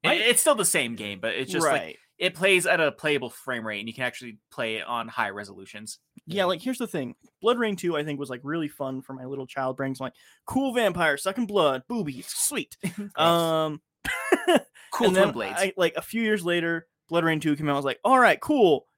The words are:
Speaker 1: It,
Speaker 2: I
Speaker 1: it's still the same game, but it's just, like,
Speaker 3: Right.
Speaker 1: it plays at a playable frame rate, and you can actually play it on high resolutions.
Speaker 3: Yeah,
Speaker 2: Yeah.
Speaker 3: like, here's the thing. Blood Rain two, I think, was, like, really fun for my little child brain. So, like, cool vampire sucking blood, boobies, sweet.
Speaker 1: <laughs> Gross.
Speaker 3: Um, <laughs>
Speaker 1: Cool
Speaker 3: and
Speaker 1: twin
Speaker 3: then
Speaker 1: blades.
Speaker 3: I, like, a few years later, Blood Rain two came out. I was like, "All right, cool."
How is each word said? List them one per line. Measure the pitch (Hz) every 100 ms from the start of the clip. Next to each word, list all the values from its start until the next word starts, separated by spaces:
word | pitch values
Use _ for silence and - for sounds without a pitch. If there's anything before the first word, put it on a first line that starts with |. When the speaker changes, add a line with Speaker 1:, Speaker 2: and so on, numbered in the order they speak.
Speaker 1:
It, | 165
Speaker 2:
I |
Speaker 1:
it's | 185 220 240
still | 320
the | 254 185
same | 170 123 117
game, | 104 98
but | 113
it's | 98 131
just, | 170 160
like, | 139
Speaker 3:
Right. | 80 - _ _
Speaker 1:
it | 180
plays | 170 190 185 151
at | 170
a | 151
playable | - 156 143 120
frame | - - 123 110
rate, | 104
and | 110
you |
can | 113
actually | 127 - 123 107 _
play | - 117 110
it | -
on | 120 113
high | 117 107
resolutions. | 101 101 95 95 104 110 - _ - -
Speaker 3:
Yeah, | 190
Speaker 2:
Yeah. | 185
Speaker 3:
like, | 175
here's | 240 254
the | 240
thing. | 170 127 - _ _
Blood | 214 247
Rain | 220 190
two, | 175 156
I |
think, | 151 139
was, | 139
like, | 123
really | 143 165 151
fun | - 135 131
for | -
my | 135 127
little | 139 131
child | - 131 131
brain. | 135
So, | 131
like, | 131 _ _ _ -
cool | 262 269
vampire | 240 214 175 160 143
sucking | 190 196 220
blood, | 202 151 127 -
boobies, | 233 160 123 -
sweet. | - - 285 - -
Speaker 1:
<laughs> | 180 170
Gross. | 202 -
Speaker 3:
Um, | 165 170 165 160 156 151 _ _
<laughs> | - - - 339 - 311 - - -
Speaker 1:
Cool | - 226
Speaker 3:
and |
Speaker 1:
twin | 185 196
Speaker 3:
then |
Speaker 1:
blades. | 117 98 165
Speaker 3:
I, | 190 185
like, | 170 156
a |
few | - 226
years | 220 214
later, | 175 175 170 165 - _ _
Blood | 170
Rain | 165 156
two | 156 147
came | 151
out. |
I | 143
was |
like, | 139 120
"All | 214 262
right, | 233 147
cool." | - 302 190 143 _